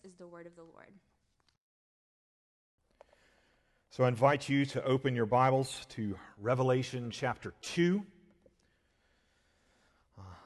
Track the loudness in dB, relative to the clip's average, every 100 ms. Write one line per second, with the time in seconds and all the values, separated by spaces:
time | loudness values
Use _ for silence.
0 | -20 -20 -20 -20 -20 -20 -20 -20 -20 -20
1 | _ _ _ _ _ _ _ _ _ _
2 | _ _ _ _ _ _ _ _ _ _
3 | _ _ _ _ _ _ _ _ _ 0
4 | 0 4 4 2 0 0 0 -2 0 2
5 | 0 0 2 4 4 4 0 -8 -12 -6
6 | -6 -6 -12 -6 -2 0 2 2 -2 -8
7 | -10 -6 -4 -4 -10 -14 -4 2 2 2
8 | -4 -18 -20 _ _ _ _ _ _ _
9 | _ _ _ _ _ _ _ _ _ _
10 | _ -20 -20 -20